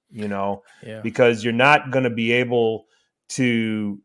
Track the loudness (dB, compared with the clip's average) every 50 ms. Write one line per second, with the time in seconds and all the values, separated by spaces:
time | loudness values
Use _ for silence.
0 | _ _ -14 -10 -8 -6 -4 -4 -4 -4 -4 -6 -10 _ _ _ -18 -16 -14 -10
1 | -10 -4 0 4 4 4 4 2 0 -2 0 4 4 6 6 4 2 0 -2 -2
2 | 0 -2 -2 -2 -2 0 0 0 0 0 0 0 0 0 -2 -4 -8 _ _ _
3 | _ _ _ _ _ -10 -4 -2 0 0 0 0 0 -2 -2 -4 -4 -6 -6 -10
4 | _